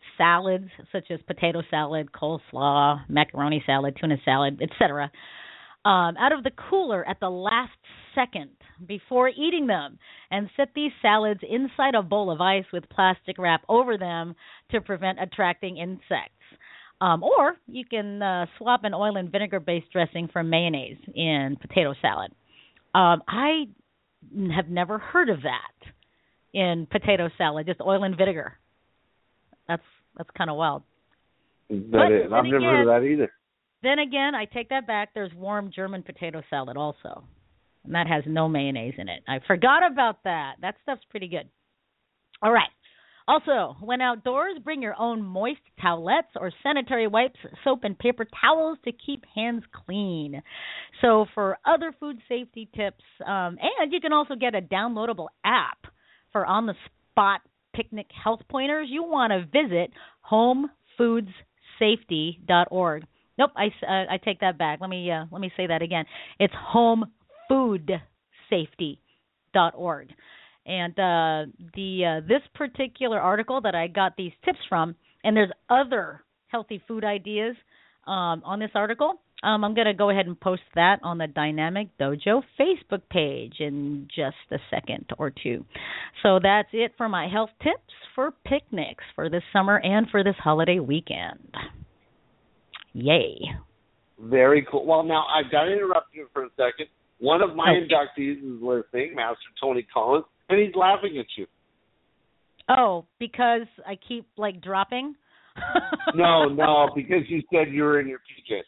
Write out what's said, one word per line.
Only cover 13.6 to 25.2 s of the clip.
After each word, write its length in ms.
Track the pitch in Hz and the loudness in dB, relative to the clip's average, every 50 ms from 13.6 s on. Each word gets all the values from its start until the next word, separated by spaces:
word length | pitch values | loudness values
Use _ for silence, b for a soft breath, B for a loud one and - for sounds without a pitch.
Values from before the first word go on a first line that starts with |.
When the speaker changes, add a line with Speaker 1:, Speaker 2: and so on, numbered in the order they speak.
| - - | 2 2
Speaker 1:
over 280 | 220 233 262 247 226 | 4 4 4 4 0
them 380 | 202 185 175 170 165 165 170 170 B B B B B B _ | -4 -4 -6 -6 -6 -6 -8 -10 B B B B B B _
to 100 | - 220 202 | -6 -6 -4
prevent 360 | - 202 170 185 185 185 - | -4 -8 -4 -4 -4 -4 -4
attracting 580 | 185 180 - - 202 175 175 _ - 185 180 143 | -6 -8 -2 0 0 0 0 _ -6 -10 -8 -8
insects. 540 | 170 180 185 - _ _ 190 123 - - _ _ _ _ - B B B B B B B B _ | -10 -10 -10 -12 _ _ -6 -6 -6 -8 _ _ _ _ -20 B B B B B B B B _
Um, 220 | 185 185 165 160 170 | 2 2 2 2 4
or 340 | 247 508 - 277 294 349 _ _ | 4 4 6 4 4 2 _ _
you 180 | - 240 254 247 | -16 -14 -14 -12
can, 380 | _ 233 220 202 208 202 202 202 | _ -6 -6 -6 -6 -8 -4 -4
uh, 240 | 196 185 180 175 170 - - | -2 -2 -2 -4 -6 -8 -8
swap 260 | 226 226 247 240 202 | 0 0 0 2 2
an 100 | 214 196 | -2 -2
oil 220 | 175 202 214 202 | -2 -2 -2 -2
and 140 | 196 185 175 | -2 -6 -4
vinegar-based 600 | 156 196 208 196 - 190 156 180 175 170 160 _ - | -2 -4 -4 -2 -4 -6 -2 -2 -4 -4 -4 _ -2
dressing 360 | 185 170 160 - 170 170 165 - | -2 -2 -2 -2 -8 -8 -6 -4
for 100 | 175 165 | -4 -2
mayonnaise 540 | 165 165 165 170 170 156 139 127 - - - - - - | 0 0 2 2 0 -2 -4 -6 -10 -14 -16 -18 -14 -8
in 420 | - 165 165 156 139 139 135 143 - | -4 -2 0 0 0 0 -2 -4 -8
potato 340 | - - - 190 170 143 139 - | -10 -2 0 2 2 2 -2 -2
salad. 320 | - - 101 - 95 - _ _ _ b b b b b b b b _ _ | -2 -2 -2 -2 -6 -10 _ _ _ b b b b b b b b _ _
Um, 280 | 185 185 175 170 165 - - | 6 6 6 6 4 0 -6
I 360 | - 220 269 294 320 320 294 214 202 _ _ _ _ _ _ _ _ _ - 143 - 208 196 180 156 | -4 -2 0 0 0 0 -2 -6 -12 _ _ _ _ _ _ _ _ _ -20 -14 -8 -4 -4 -2 0
have 140 | 170 185 151 | -2 -2 -2
never 300 | 175 175 180 170 214 214 | -2 -2 -2 -2 -4 -8
heard 300 | - - - 349 | -8 0 2 2